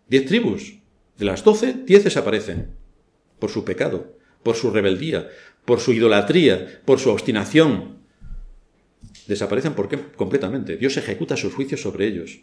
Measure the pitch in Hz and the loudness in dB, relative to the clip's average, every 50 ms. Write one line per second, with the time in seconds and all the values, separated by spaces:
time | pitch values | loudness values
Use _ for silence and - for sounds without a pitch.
0 | _ - 123 135 131 135 185 240 226 196 - - - - - - _ _ _ _ | _ 0 2 2 2 2 0 0 0 0 -4 -4 -8 -14 -18 -20 _ _ _ _
1 | _ _ _ - 208 196 185 180 - 214 208 214 233 262 247 - - - 190 202 | _ _ _ -4 -2 -2 -2 4 4 4 4 4 0 -2 -4 -4 2 6 6 8
2 | 202 185 - 160 - 104 107 101 85 90 85 82 - - - - - _ _ _ | 6 6 0 0 -2 0 -2 -2 -2 -4 -8 -8 -8 -10 -12 -16 -20 _ _ _
3 | _ _ _ _ _ _ _ - 113 104 - 113 - 101 90 - 135 156 - 85 | _ _ _ _ _ _ _ -8 -8 -6 -4 -6 -6 -6 -4 -4 -2 -4 -4 -6
4 | - - - _ _ _ _ _ - 113 113 - - 117 101 110 98 98 95 92 | -10 -12 -20 _ _ _ _ _ -4 -4 -2 0 -2 0 0 2 2 2 0 0
5 | 156 160 143 87 80 - - - - - _ _ - - 120 113 113 131 117 110 | -2 -4 -4 -6 -6 -8 -18 -20 -20 -20 _ _ 0 0 0 2 2 2 2 4
6 | 117 113 104 101 101 - 147 180 160 120 95 87 - - - - - - 135 135 | 4 4 4 4 2 4 4 4 6 4 4 2 -2 -10 -14 -6 2 2 2 4
7 | 135 127 104 90 - - 113 104 95 - - 156 160 151 113 90 - - - - | 4 0 0 0 -2 -2 -2 -2 -2 2 4 6 6 6 2 -2 -6 -10 -18 -20
8 | _ _ _ _ - - - - - - - - _ _ _ _ _ _ _ _ | _ _ _ _ -16 -14 -14 -14 -14 -18 -20 -20 _ _ _ _ _ _ _ _
9 | - - - - - - 101 - 104 - 104 123 147 156 151 - 98 - 143 139 | -20 -20 -20 -16 -8 -6 -6 -4 -4 -2 -2 -2 -2 -4 -4 -4 -6 -4 -6 -8
10 | - - - - 104 90 120 135 - 95 123 135 101 - 82 - 117 135 135 143 | -10 -12 -6 -6 -4 -2 -2 -2 -2 -2 -6 -6 -6 -8 -6 -2 -2 -2 -2 -2
11 | - 113 - - 165 - 143 113 107 95 - - 139 135 - - - 101 92 - | -6 -6 -6 -6 -4 -4 -4 -4 -4 -6 -6 -6 -6 -6 -6 -6 -6 -6 -4 -2
12 | 101 110 101 85 82 - - - | -2 -2 -2 -6 -10 -12 -16 -20